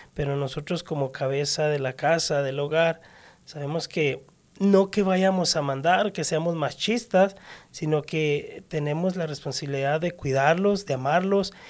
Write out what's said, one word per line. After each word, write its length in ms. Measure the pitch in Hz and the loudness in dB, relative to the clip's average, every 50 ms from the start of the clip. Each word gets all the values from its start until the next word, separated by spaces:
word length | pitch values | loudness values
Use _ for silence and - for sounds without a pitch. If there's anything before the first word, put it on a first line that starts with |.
| - - - | -20 -16 -6
pero 220 | - 147 143 139 | -4 -4 -2 -2
nosotros 460 | 139 143 131 - 151 147 - 180 156 - | -2 -2 -4 -6 -8 -6 -4 -6 -6 -4
como 300 | - - 143 139 131 135 | -6 -4 -2 -2 -4 -4
cabeza 560 | - 143 131 135 139 147 139 - - 156 151 | -4 -2 -2 0 0 -2 -2 0 0 0 0
de 100 | 147 143 | 0 0
la 140 | 135 131 127 | -2 -4 -4
casa, 500 | - 147 147 165 165 - - 160 143 143 | -2 2 2 2 2 2 0 0 0 0
del 160 | 131 135 143 | -2 -2 -4
hogar, 440 | 143 151 156 160 165 165 165 - - - - - - - - _ _ | -4 0 2 2 2 2 2 -2 -8 -20 -20 -20 -20 -20 -20 _ _
sabemos 440 | - - 151 143 139 156 165 - - | -16 -12 -8 -6 -4 -4 -4 -6 -4
que 360 | - 175 156 139 131 - - - _ _ _ _ _ - | -2 0 0 0 0 -2 -8 -18 _ _ _ _ _ 0
no 320 | 190 202 196 190 196 190 | 2 4 6 6 4 4
que 120 | - 214 196 | 2 0 2
vayamos 540 | 190 185 185 185 190 190 185 175 - - | 2 2 4 4 2 2 2 0 0 0
a 60 | 165 143 | 0 0
mandar, 500 | 139 135 135 139 170 185 196 214 208 202 | -2 -2 0 2 2 4 4 2 0 -2
que 100 | 185 156 | -2 -4
seamos 320 | - 165 156 160 170 170 | -2 0 0 0 0 -2
machistas, 800 | 160 147 123 - - - - 226 240 233 - - 185 196 196 196 - - - - - - _ | 0 -2 -2 -4 -4 -2 -2 -2 -2 -2 2 4 4 4 4 2 -8 -20 -20 -20 -20 -20 _
sino 320 | - - 160 151 156 151 147 | -12 -6 -2 0 0 0 -2
que 600 | - - 160 156 151 147 139 - - 151 165 190 - | -2 -4 -2 0 0 0 0 -2 -6 -14 -16 -14 -8
tenemos 480 | 165 156 147 147 147 160 175 190 180 | -6 -4 -2 -2 -2 0 -2 -2 -2
la 100 | 185 165 | -2 -6
responsabilidad 760 | 156 147 - - 147 131 - 160 139 139 135 135 139 147 160 | -6 -6 -8 -8 -8 -8 -6 -6 -6 -4 -2 -2 0 0 0
de 120 | 165 170 175 | -2 -4 -6
cuidarlos, 720 | - - 143 131 135 139 151 165 180 196 208 202 196 202 | -4 -4 -2 0 4 4 4 4 4 4 2 2 0 -2
de 80 | - 139 | -4 -4
amarlos, 580 | 127 127 139 151 180 185 196 196 196 185 - - - - - | -2 0 2 2 2 2 2 2 0 0 -2 -8 -14 -20 -20